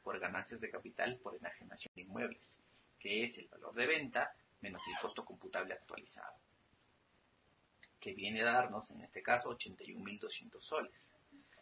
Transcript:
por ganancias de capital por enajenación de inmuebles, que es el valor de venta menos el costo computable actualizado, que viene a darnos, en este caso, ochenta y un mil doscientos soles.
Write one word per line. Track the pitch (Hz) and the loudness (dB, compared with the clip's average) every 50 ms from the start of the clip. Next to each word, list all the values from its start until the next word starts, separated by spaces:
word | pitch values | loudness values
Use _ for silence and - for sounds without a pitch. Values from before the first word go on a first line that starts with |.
por | - 101 95 95 | -4 -4 -2 0
ganancias | 92 90 92 95 - - 120 110 | 0 0 0 -2 -2 -4 -4 -4
de | 110 - | -4 -4
capital | - - - - - - - - - - | -4 -6 -6 -6 0 2 2 2 2 0
por | - 101 - | -4 -6 -6
enajenación | - - 87 - - - - - - - - - | -6 -6 -6 -8 -8 -12 -12 -10 -8 -8 -8 -10
de | 90 | -12
inmuebles, | 92 95 98 117 120 - - - - - - - - - - - - - - - | -10 -6 -2 -2 -2 -2 -2 -6 -14 -20 -20 -20 -20 -20 -20 -20 -20 -20 -16 -8
que | - 101 104 110 | -2 2 2 4
es | 117 117 - - | 4 2 0 -4
el | - - | -10 -14
valor | - - - 85 95 | -14 -12 -10 -4 0
de | 117 127 | 4 4
venta | 147 160 156 143 120 - 127 - - - - - _ _ _ | 6 4 4 2 2 2 2 2 2 0 -6 -18 _ _ _
menos | - 98 92 - - - | -8 -8 -6 -6 -4 -4
el | - - | -2 -2
costo | - - - 104 - | -2 -2 -2 -4 -6
computable | - 95 - - 95 - 90 95 92 90 | -6 -10 -12 -8 -2 -2 0 0 0 -4
actualizado, | - - - 85 85 - - - - - - - - _ _ _ _ _ _ _ _ _ _ _ _ _ _ _ _ _ _ _ _ _ _ _ _ _ _ _ _ - - _ _ | -6 -8 -10 -10 -10 -10 -10 -12 -10 -12 -12 -12 -16 _ _ _ _ _ _ _ _ _ _ _ _ _ _ _ _ _ _ _ _ _ _ _ _ _ _ _ _ -20 -20 _ _
que | - 101 95 | -6 -6 -4
viene | - 98 104 110 110 | -2 0 2 4 6
a | 113 117 | 6 8
darnos, | 120 127 120 104 101 110 - - | 10 8 8 6 4 -2 -4 -6
en | - 110 | -10 -14
este | - - - 95 | -14 -10 -8 -2
caso, | - - 120 120 - - | 4 6 6 6 6 2
ochenta | 120 - - - 92 - - | -2 -2 -4 -6 -6 -10 -12
y | - | -10
un | - - 95 | -10 -8 -6
mil | 98 104 107 | -6 -6 -6
doscientos | - - - - - - - - - | -6 -6 -6 -6 -8 -10 -14 -14 -4
soles. | - 156 151 165 - - - - - - - _ _ - - - - - - | 0 0 0 0 0 -6 -14 -20 -20 -20 -20 _ _ -20 -20 -20 -20 -20 -20